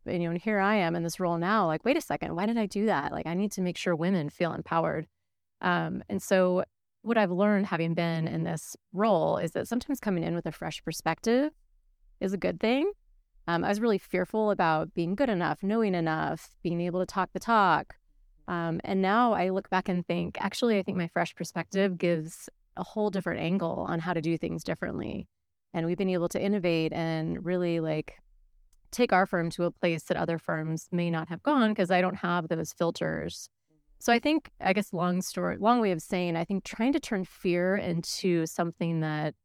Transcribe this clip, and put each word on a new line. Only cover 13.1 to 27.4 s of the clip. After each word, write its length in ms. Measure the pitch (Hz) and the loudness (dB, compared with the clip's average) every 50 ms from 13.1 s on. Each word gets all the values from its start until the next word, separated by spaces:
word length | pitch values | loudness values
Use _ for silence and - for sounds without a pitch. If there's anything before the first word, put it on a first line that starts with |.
| _ _ _ _ _ - - | _ _ _ _ _ -10 -4
Um, 160 | 170 170 165 - | -2 0 0 0
I 60 | - | 0
was 100 | 202 214 | 0 2
really 180 | 233 233 202 | 2 2 2
fearful 540 | 185 - - - 180 180 - - 220 214 208 | 0 0 -2 -2 -2 0 0 0 0 2 2
about 420 | 196 - 180 160 156 156 160 160 - | 2 4 4 4 4 2 0 -2 -2
being 220 | - 170 165 196 | -2 0 0 2
good 140 | 202 285 254 | 2 2 2
enough, 340 | 202 170 170 151 156 - 196 | 2 2 0 0 -2 -2 0
knowing 320 | 196 214 226 220 202 180 | 0 2 2 2 2 2
enough, 540 | 175 165 160 156 156 156 147 160 156 - - - _ | 2 0 0 0 0 -2 -2 -4 -6 -8 -16 -16 _
being 200 | - 170 170 170 | -4 -2 -2 0
able 180 | 175 180 170 185 | -2 -2 0 -2
to 60 | 180 | -2
talk 240 | - - 196 185 - - | -2 -2 -2 -2 -2 -4
the 60 | 180 | -6
talk. 560 | - 226 233 214 196 180 156 - - - - - _ _ _ _ _ _ _ _ _ | 0 4 4 6 6 6 4 2 2 -4 -12 -20 _ _ _ _ _ _ _ _ _
Um, 340 | - 180 170 165 165 165 175 - | -6 -4 -2 -2 -2 -2 -2 -2
and 180 | - 196 190 | 0 0 2
now 320 | 190 190 208 233 247 233 208 | 2 4 4 4 4 4 4
I 160 | - 180 190 | 2 2 0
look 200 | 185 190 - - | 0 -2 -2 0
back 180 | 185 185 - - | 0 0 0 0
and 160 | 180 180 170 | -2 -2 -2
think, 320 | - 170 175 170 175 - - | -2 -2 -2 -2 -4 -6 -6
actually, 360 | - 196 - - 247 233 214 196 | -6 -6 -2 0 2 2 2 2
I 40 | 180 | 0
think 140 | 196 - | 0 -2
my 100 | 180 170 | -2 -4
fresh 260 | 170 - 175 170 - - | -2 0 -2 -2 -2 -4
perspective 640 | - 175 - - 170 160 - - 196 196 196 180 | -8 -10 -6 -6 -6 -6 -2 0 2 2 2 0
gives 520 | 170 180 175 170 160 156 165 - - - - - _ _ _ _ | 0 0 2 2 0 -2 -6 -12 -14 -18 -20 -20 _ _ _ _
a 80 | - - | -10 -10
whole 260 | - - 220 208 208 | -6 -2 -2 -2 0
different 300 | 196 190 - 175 165 - | 0 -2 -2 -2 -4 -2
angle 460 | 160 165 185 196 175 165 - - - | -2 0 0 0 0 -2 -2 -4 -4
on 120 | - 175 170 | -2 -4 -2
how 140 | 165 180 175 | -2 -2 -2
to 80 | 165 | 0
do 160 | 151 170 165 | 0 0 0
things 260 | 151 - 170 165 160 - | 0 -2 -4 -6 -4 -4
differently. 640 | 165 160 - 180 - - - - - - - - - _ _ _ _ _ _ _ _ - | -6 -4 -4 -4 -6 -6 -6 -6 -6 -8 -8 -10 -12 _ _ _ _ _ _ _ _ -6
And 120 | 170 165 | -4 -2
we've 120 | 170 175 | -2 -2
been 120 | 165 196 190 | 0 0 0
able 200 | 185 175 170 170 | 0 0 0 -2
to 120 | - - | -2 -2
innovate 520 | - 196 208 202 170 175 165 160 160 156 - | 0 0 0 2 2 2 2 2 2 0 -2
and 500 | 165 165 165 160 160 160 165 170 - | -2 -2 -2 -2 -2 -2 -4 -4 -4